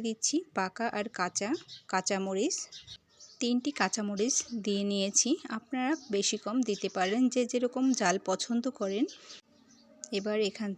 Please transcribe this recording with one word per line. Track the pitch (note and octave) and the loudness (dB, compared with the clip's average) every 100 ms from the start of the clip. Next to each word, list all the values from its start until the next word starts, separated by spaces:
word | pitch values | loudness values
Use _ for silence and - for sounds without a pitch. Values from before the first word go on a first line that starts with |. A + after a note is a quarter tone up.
| A3+ | 0
দিচ্ছি | A3 - D4+ F#4+ - | -2 0 0 -2 -2
পাকা | F#3 - A3+ G#3 | -2 -2 -4 -2
আর | G#3+ - | -4 -2
কাঁচা | F3+ - G3+ E4 - - - | -2 -2 -2 -2 -6 -16 -2
কাঁচামরিচ। | F#3 - G3 F#3+ F#3+ C#4+ - - - - - _ - - - | 0 2 0 0 0 0 -2 -8 -14 -16 -20 _ -20 -16 -2
তিনটি | A#3+ B3 D4 - | 2 2 0 0
কাঁচামরিচ | F#3+ - G#3 G3+ A#3 B3+ - A#3 G3+ | 0 0 -2 0 2 0 -2 -4 0
দিয়ে | G3+ G3+ | 0 0
নিয়েছি, | G3+ G3 - A#3 F4 - A3+ | 0 2 2 2 0 -2 -8
আপনারা | - B3+ B3+ D#4 - G3+ | -4 -2 0 -2 0 0
বেশি | G3+ G#3 G3+ | 0 -2 -2
কম | B3 A3 | 0 0
দিতে | G3 F#3+ G3 | 0 -2 0
পারেন, | F#3 A3+ B3+ | 2 4 4
যে | B3+ A#3+ | 4 0
যেরকম | B3 B3 B3+ C4 B3 | 0 0 2 2 4
ঝাল | F#3+ F#3+ - | 4 2 0
পছন্দ | F#3+ - A#3 B3+ - | -2 0 0 0 -2
করেন। | G3 G3 F4 - - - - _ _ - - - - G3+ | -2 0 0 -4 -18 -20 -20 _ _ -20 -20 -16 -6 -4
এবার | G#3 G#3+ G3+ | 0 2 0
এখান | - G#3 | 0 -6